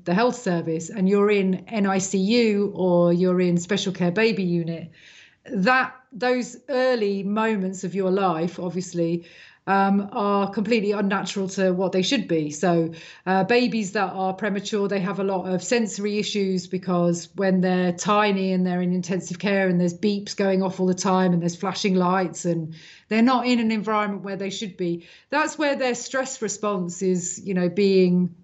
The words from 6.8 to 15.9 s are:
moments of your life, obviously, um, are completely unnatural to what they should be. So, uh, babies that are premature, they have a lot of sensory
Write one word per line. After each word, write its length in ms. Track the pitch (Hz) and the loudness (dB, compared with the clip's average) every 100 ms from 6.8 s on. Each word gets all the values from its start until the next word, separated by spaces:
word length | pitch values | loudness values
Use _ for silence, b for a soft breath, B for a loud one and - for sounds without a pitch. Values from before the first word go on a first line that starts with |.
| 254 247 202 196 | 2 2 0 -2
moments 640 | 196 208 220 214 185 190 185 | -2 0 0 0 -2 -4 -6
of 100 | 185 | -2
your 160 | 185 | 0
life, 480 | 190 190 160 175 - | 2 2 0 -2 -4
obviously, 680 | 180 175 175 175 170 170 B B B B - | -6 -6 -6 -2 -2 -2 B B B B 0
um, 420 | 196 196 202 202 | 2 4 2 0
are 380 | 247 202 202 196 | -2 0 0 0
completely 420 | 214 202 233 202 | -2 0 0 0
unnatural 560 | 208 202 196 185 202 190 | 0 0 0 -4 -4 -4
to 240 | 196 190 | 0 0
what 200 | 180 190 | 2 0
they 100 | 190 | 0
should 260 | 185 277 180 | 0 0 0
be. 220 | 165 151 | -2 -2
So, 420 | 151 185 170 165 165 B B 180 | -2 2 2 0 -4 B B 0
uh, 180 | 190 | 0
babies 500 | 190 240 247 220 190 | 4 4 2 0 -2
that 180 | 214 190 | -2 -2
are 220 | 190 190 | -2 -4
premature, 540 | 190 214 196 196 214 196 | -2 -4 -4 -4 -2 0
they 120 | 196 | -2
have 200 | 180 190 | -2 -2
a 40 | |
lot 220 | 196 190 185 | -2 -2 -2
of 180 | 185 | -4
sensory 540 | - 240 214 | 0 0 0